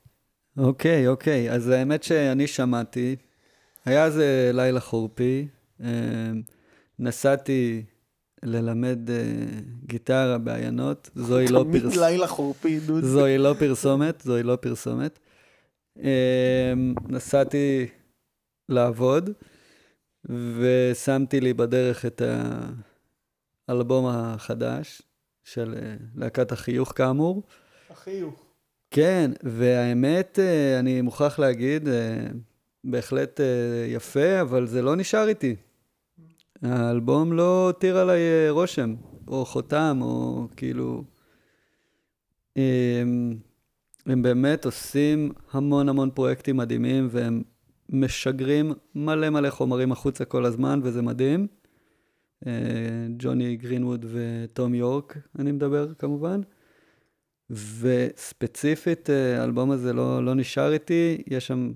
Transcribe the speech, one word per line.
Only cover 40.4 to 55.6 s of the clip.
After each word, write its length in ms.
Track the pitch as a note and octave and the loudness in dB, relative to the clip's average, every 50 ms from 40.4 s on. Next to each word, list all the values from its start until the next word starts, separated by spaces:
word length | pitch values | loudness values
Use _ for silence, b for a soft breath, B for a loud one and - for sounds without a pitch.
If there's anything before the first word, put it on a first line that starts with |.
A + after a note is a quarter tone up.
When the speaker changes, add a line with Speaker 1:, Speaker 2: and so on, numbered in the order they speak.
| A#2+ A#2 - | -8 -10 -10
Speaker 1:
כאילו, 460 | - C3 B2+ B2 B2 B2+ B2 B2 B2 C3 - _ _ _ _ _ _ _ _ _ _ _ _ _ _ _ _ _ _ _ _ _ _ _ _ _ _ _ _ _ | -8 -6 -6 -4 -4 -4 -6 -6 -8 -10 -14 _ _ _ _ _ _ _ _ _ _ _ _ _ _ _ _ _ _ _ _ _ _ _ _ _ _ _ _ _
אמ, 800 | C3+ C3+ C3 B2+ B2+ B2 B2 A#2+ A#2+ A#2+ B2 B2 A#2+ A#2+ A#2+ A2+ A2+ - _ _ _ _ _ _ _ _ _ _ _ _ | 0 2 2 2 2 2 2 0 0 0 0 0 -2 -2 -4 -6 -8 -14 _ _ _ _ _ _ _ _ _ _ _ _
הם 160 | C3 C3 B2+ | 0 0 2
באמת 440 | A#2+ B2+ A#2+ B2+ C3 C#3+ D3+ D3+ - | 4 4 4 4 4 2 2 0 -2
עושים 640 | B2+ - - - - - C#3 D3 D3 D3+ D3+ D3+ C#3+ - - - - | -6 -6 -6 -14 -4 0 2 2 2 2 0 0 -4 -6 -10 -14 -6
המון 380 | - C#3 C#3+ C#3+ C#3+ C#3+ C#3 C#3 | -4 -2 0 2 2 2 2 2
המון 200 | C3+ C#3 C3+ C3+ | 2 2 0 0
פרויקטים 460 | C3 C#3 C3 B2+ C3 C3 - C#3+ C3+ | 0 0 0 0 0 0 -2 -2 0
מדהימים, 500 | B2+ A#2+ A#2 A#2 A#2 A#2+ B2 C3 C3+ C3 B2 | 0 0 0 -2 0 0 0 2 0 0 0
והם 320 | A#2 A#2+ A#2+ A#2 A#2 A#2 A#2+ - _ _ _ _ _ _ _ - | -2 -2 -2 0 -2 -4 -4 -8 _ _ _ _ _ _ _ -4
משגרים 840 | - C3 C3+ B2+ - - - C3 C3 C3 C3 C3+ D3 D3+ D3+ D#3 C#3+ - _ _ _ | 0 0 0 0 -2 -2 -2 -4 -2 -2 0 0 2 2 2 0 -4 -8 _ _ _
מלא 340 | C#3+ D3 D#3 D#3 D#3 D#3 D#3 | -4 -2 -2 0 0 0 0
מלא 200 | D3+ D3+ C#3+ C#3 | 2 2 0 0
חומרים 420 | C3+ - C3 B2+ B2+ B2+ B2+ C3 | -2 -2 -2 0 0 2 0 0
החוצה 340 | B2 - - C#3+ - - - | 0 0 -2 -4 -4 -4 -8
כל 200 | - - C3 B2 | -2 -2 0 0
הזמן, 340 | A#2+ A2+ A#2 C3+ C3+ C#3+ C#3+ B2+ | 0 0 0 0 0 0 0 0
וזה 180 | B2+ A#2 B2 | -2 -2 -2
מדהים. 460 | A#2+ A#2 A#2 A#2+ C3 C3+ D3+ F3+ G3+ G3+ - _ _ _ _ _ _ _ _ _ _ _ _ _ _ _ _ _ - | -2 -2 0 0 2 2 2 0 0 -4 -6 _ _ _ _ _ _ _ _ _ _ _ _ _ _ _ _ _ -8
אה, 40 | B2 A#2 A#2 A#2+ A#2+ A#2+ A2+ A2+ A2+ A2+ A#2 A#2 A#2 A#2 A#2+ | -6 -4 -4 -4 -4 -4 -4 -4 -4 -6 -6 -6 -8 -8 -6
ג'וני 360 | B2+ C3 C3 B2 B2 B2 A#2+ | -4 -2 0 0 0 -2 -4
גרינווד 500 | A2+ B2 A#2+ B2+ B2 B2 B2 B2 A#2 A#2 A2+ | -6 -6 -6 -4 -4 -2 -4 -4 -6 -8 -8
וטום 640 | A2+ A#2+ A#2 A#2 A#2 A#2 A#2 A#2 - - B2 A#2+ B2 | -8 -6 -6 -6 -6 -8 -8 -8 -4 -2 -2 0 0
יורק, 420 | A#2+ A#2+ B2 C3+ C#3+ C#3+ - - D3+ - _ - - | 0 0 0 0 -2 -6 -8 -18 -20 -20 _ -8 -4
אני 120 | C#3 C#3+ | -4 -2
מדבר 420 | C#3+ C#3 | -2 -2